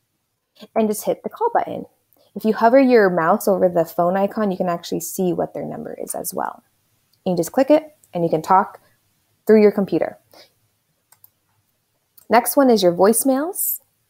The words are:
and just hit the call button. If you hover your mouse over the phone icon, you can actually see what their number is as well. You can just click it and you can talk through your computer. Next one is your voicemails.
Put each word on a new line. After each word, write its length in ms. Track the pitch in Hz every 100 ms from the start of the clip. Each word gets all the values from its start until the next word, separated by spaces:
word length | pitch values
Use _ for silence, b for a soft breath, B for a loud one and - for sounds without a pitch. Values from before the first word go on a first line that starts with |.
| _ _ _ _ _ _ 208 220
and 120 | 214
just 180 | 214 -
hit 180 | -
the 60 | 214
call 200 | - 466
button. 340 | 466 - - - _ _ _ _ 208
If 100 | 220
you 80 |
hover 260 | 208 226 269
your 300 | 262 240 190
mouse 380 | 180 160 208 -
over 200 | 185 185
the 180 | 175 165
phone 300 | - 175 190
icon, 360 | 196 220 208
you 60 | 185
can 120 | 180
actually 300 | 175 - 175
see 340 | - - 180
what 220 | 170 165 -
their 100 | 151
number 320 | 151 - -
is 140 | -
as 180 | - -
well. 300 | - - - _ _ _ _ _ _ 190
You 60 |
can 60 | 175
just 160 | 165
click 180 | - 277
it 260 | 302 - _ _
and 100 | 175
you 60 | 170
can 140 | 160
talk 380 | 156 190 208 - _ _ _ _ _ _ -
through 140 | 214
your 100 | 208
computer. 460 | 208 190 160 - - _ b b b _ _ _ _ _ _ _ _ _ _ _ _ _ _ _ _ -
Next 280 | 220 240 -
one 120 | 262
is 120 | 220
your 120 | 180
voicemails. 840 | 170 190 226 269 262 320 415 - - _ _ _